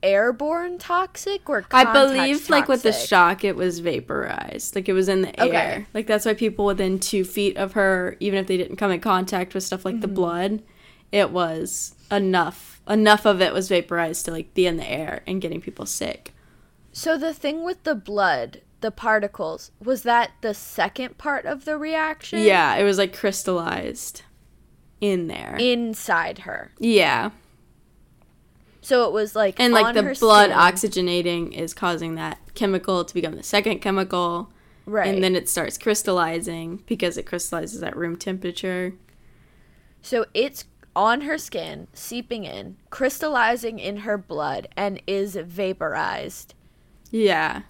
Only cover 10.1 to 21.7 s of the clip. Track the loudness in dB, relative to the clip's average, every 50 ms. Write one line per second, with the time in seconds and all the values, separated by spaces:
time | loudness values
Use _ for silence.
10.1 | 0 0 0 0 0 0 0 0 -2 -4 -6 -12 -20 _ -20 -20 -20 _ _ _
11.1 | 2 2 2 2 2 -2 -2 -2 -2 -6 -6 -6 -6 -8 -8 -10 -12 _ -8 -2
12.1 | -2 0 2 4 4 2 2 0 -2 -12 -18 -20 -20 -20 _ 0 2 4 6 6
13.1 | 6 6 6 2 4 4 2 2 2 -2 0 2 2 0 2 0 -2 -2 -2 -2
14.1 | -2 -6 -6 -6 -6 -8 -10 -6 _ 2 2 2 2 -2 -6 -6 -6 -6 -6 -8
15.1 | -8 -10 -8 -6 -6 -6 -4 -6 -8 -8 -10 -12 -12 -12 -10 -8 -6 -6 -6 -6
16.1 | -8 -10 _ -20 _ -20 _ -20 _ -20 -20 _ _ _ _ -20 _ -8 -2 -2
17.1 | 0 0 0 -4 -6 -4 -4 -4 -4 -4 -4 -6 -8 -6 _ -4 -4 -4 -4 -6
18.1 | -2 2 2 2 2 0 -2 -6 -10 -20 _ _ _ _ -6 -6 -6 -4 0 2
19.1 | 2 2 0 -2 -6 -6 -8 -8 -8 -10 -14 -20 _ _ -2 -2 -2 -2 2 2
20.1 | 4 4 2 2 -4 _ -6 -6 -6 -6 -10 -14 -4 -2 -2 -2 -2 -6 -10 -10
21.1 | -10 _ -4 -4 -4 -4 -4 -6 -8 -6 -6 -6